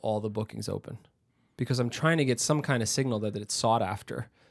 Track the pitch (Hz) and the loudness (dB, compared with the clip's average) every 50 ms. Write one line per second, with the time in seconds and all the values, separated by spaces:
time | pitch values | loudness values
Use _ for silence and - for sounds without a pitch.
0 | - 110 107 107 104 110 101 107 107 - 113 110 104 - 98 98 - - - 113 | -2 -2 0 0 0 -2 -2 -2 -4 -4 -6 -8 -6 -4 -4 -6 -6 -8 -12 -14
1 | - _ _ _ _ _ _ _ _ _ _ - 131 - 131 123 123 120 - - | -16 _ _ _ _ _ _ _ _ _ _ -4 -2 0 0 0 0 -2 -2 0
2 | 151 160 165 160 143 131 123 - - - 151 151 127 - 139 120 110 107 - - | 2 4 4 4 4 4 2 2 2 2 2 2 2 2 0 2 2 2 0 0
3 | 135 131 117 107 110 107 101 104 104 - - - - 113 113 117 110 92 98 107 | 0 0 0 0 0 -2 -2 -4 -6 -4 -4 0 2 4 4 4 2 0 -2 -4
4 | - - - - 113 - _ _ _ _ | -6 -8 -8 -8 -8 -8 _ _ _ _